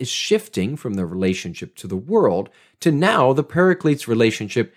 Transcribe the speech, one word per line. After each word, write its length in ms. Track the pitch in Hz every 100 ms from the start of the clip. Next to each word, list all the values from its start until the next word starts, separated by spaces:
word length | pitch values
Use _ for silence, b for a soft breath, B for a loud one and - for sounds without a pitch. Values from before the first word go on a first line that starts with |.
is 80 | 123
shifting 680 | - - 214 - - 95 151
from 180 | 127
the 120 | 98 87
relationship 680 | 92 92 92 87 85 87 -
to 100 | 92
the 100 | 95
world 540 | 131 220 135 90 - b b b
to 100 | 170
now 420 | 147 185 175 131
the 120 | 135
Paraclete's 640 | 147 170 185 180 156 143 -
relationship 680 | 113 113 - 107 120 110